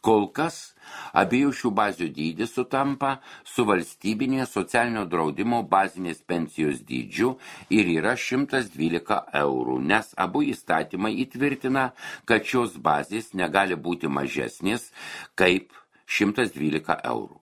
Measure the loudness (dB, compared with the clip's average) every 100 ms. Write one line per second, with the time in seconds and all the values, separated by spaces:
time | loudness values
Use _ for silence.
0 | 6 4 4 -2 -4 -4 -18 _ -20 -16
1 | 0 2 4 4 2 2 0 2 0 0
2 | -6 -4 -4 -2 -4 -4 -2 0 -2 -2
3 | -2 -4 -10 -20 -8 -2 2 2 0 -6
4 | -4 -2 0 -2 -2 -4 0 2 2 0
5 | -2 0 0 0 0 0 2 2 2 -2
6 | -8 -8 -4 -4 -4 -2 -2 -2 -6 -8
7 | -6 0 0 -2 -14 -20 0 2 4 2
8 | 2 0 -2 -2 0 -2 -2 -2 0 0
9 | 0 -2 0 0 2 0 -2 -2 2 0
10 | 0 -4 -2 0 0 -2 -2 -2 -2 -4
11 | -4 -2 -6 -2 -2 -2 -2 0 -2 -6
12 | -16 -16 2 2 4 0 0 0 2 2
13 | 0 -6 -6 -4 2 2 2 0 -2 -2
14 | -2 -2 -2 -4 -6 -4 -4 -4 -6 -18
15 | -16 -14 -14 2 4 4 -2 -20 _ _
16 | -6 0 2 2 -2 0 -2 -2 -2 -2
17 | -2 -4 -6 -16